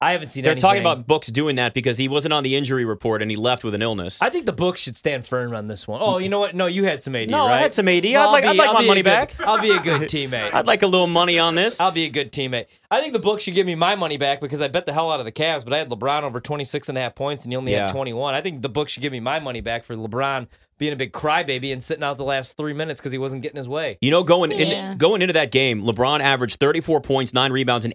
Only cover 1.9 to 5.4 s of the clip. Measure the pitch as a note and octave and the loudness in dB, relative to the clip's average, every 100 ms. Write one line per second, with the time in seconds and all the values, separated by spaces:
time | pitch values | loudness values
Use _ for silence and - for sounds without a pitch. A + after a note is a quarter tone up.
1.9 | A#2 C3+ D3 D3+ D3+ C3+ C3+ C3+ C3 A#2 | 0 0 0 0 0 2 0 0 0 -2
2.9 | G#2 A#2 G#2+ G#2+ G#2+ A#2 B2 A2+ G#2 A2+ | -2 -2 0 -2 0 0 0 -2 -2 -2
3.9 | G#2+ F2 - A3 F4 A#3+ C#3 F3+ F3+ - | -2 -6 -2 -2 0 -4 -2 -2 -2 -8
4.9 | A#2 D#3 C#3 B2 B2+ | -6 -4 -4 -4 -6